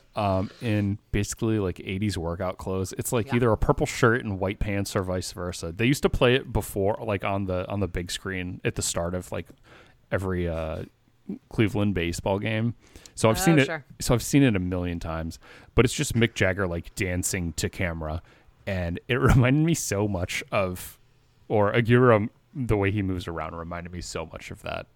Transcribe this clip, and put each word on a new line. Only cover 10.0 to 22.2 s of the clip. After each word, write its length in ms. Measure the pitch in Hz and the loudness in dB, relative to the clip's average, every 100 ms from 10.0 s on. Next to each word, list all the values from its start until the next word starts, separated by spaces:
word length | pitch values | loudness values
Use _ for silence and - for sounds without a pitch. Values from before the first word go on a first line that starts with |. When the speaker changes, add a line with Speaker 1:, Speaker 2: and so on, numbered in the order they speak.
| - | -4
Speaker 1:
every, 360 | 92 95 90 85 | -2 0 -2 -2
uh, 360 | 80 80 85 - _ _ _ - - - | -4 -6 -8 -10 _ _ _ -14 -14 -6
Cleveland 440 | - 104 101 104 90 | 0 0 2 0 0
baseball 440 | 85 85 107 98 | -2 -2 -2 0
game. 360 | 113 110 117 - _ - - - | 0 -2 -2 -4 _ -20 -18 2
So 140 | 113 | 4
I've 80 | 110 | 4
Speaker 2:
Oh, 40 | |
Speaker 1:
seen 180 | 170 156 | 4 4
it. 60 | 139 | 4
Speaker 2:
sure. 180 | 156 - - | -2 -12 -8
Speaker 1:
So 140 | - | 0
I've 100 | 120 | 2
seen 200 | - 143 | 4 4
it 120 | 135 98 | 6 4
a 40 | |
million 400 | 90 90 87 85 | 0 -2 -4 -4
times, 400 | 85 80 82 - - - - - | -6 -6 -6 -10 -18 -20 -2 2
but 100 | 120 | 2
it's 80 | |
just 200 | - 147 117 | 2 -2 2
Mick 180 | 113 - | 2 2
Jagger, 320 | 95 92 92 | 0 2 -2
like, 260 | 85 - - | -4 -8 -4
dancing 580 | 95 90 - 98 85 | -2 -2 -2 -2 -4
to 140 | - 98 | -4 -6
camera, 520 | - 90 82 78 78 - _ _ _ - | -2 -4 -4 -6 -6 -10 _ _ _ -6
and 320 | 95 87 87 - | -4 -4 -4 -2
it 80 | 123 | 2
<laughs> 40 | |
reminded 460 | 131 139 123 147 160 | 6 6 6 4 2
me 80 | |
so 340 | 160 - 98 104 | 0 0 0 0
much 360 | 92 90 - - | -2 -4 -6 -4
of, 480 | 110 92 92 - - _ _ _ _ - | -2 -2 -4 -12 -18 _ _ _ _ -2
or 240 | 107 101 | 2 4
Aguirre, 580 | 120 117 120 127 110 | 2 4 6 8 6